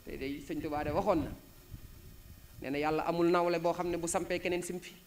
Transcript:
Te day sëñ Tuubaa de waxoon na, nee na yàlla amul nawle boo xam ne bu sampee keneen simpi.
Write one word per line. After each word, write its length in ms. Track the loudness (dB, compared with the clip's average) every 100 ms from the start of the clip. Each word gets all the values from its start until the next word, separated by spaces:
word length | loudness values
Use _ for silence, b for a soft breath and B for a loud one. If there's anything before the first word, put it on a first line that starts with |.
Te 140 | -10 -8
day 240 | -6 -6
sëñ 200 | -6 -4
Tuubaa 220 | -2 -2
de 60 | 0 0
waxoon 240 | 4 4 2
na, 20 | -6 -14 -20 -16 -16 -16 -18 -18 -18 -18 -18 -18 -10
nee 100 | -4
na 60 | 0
yàlla 240 | 2 2 0
amul 240 | 4 6
nawle 300 | 6 6 4
boo 140 | 2
xam 140 | 2 0
ne 60 | -2
bu 100 | 0
sampee 320 | -2 0 -2
keneen 240 | 0 -2
simpi. 320 | -2 -6 -8 -18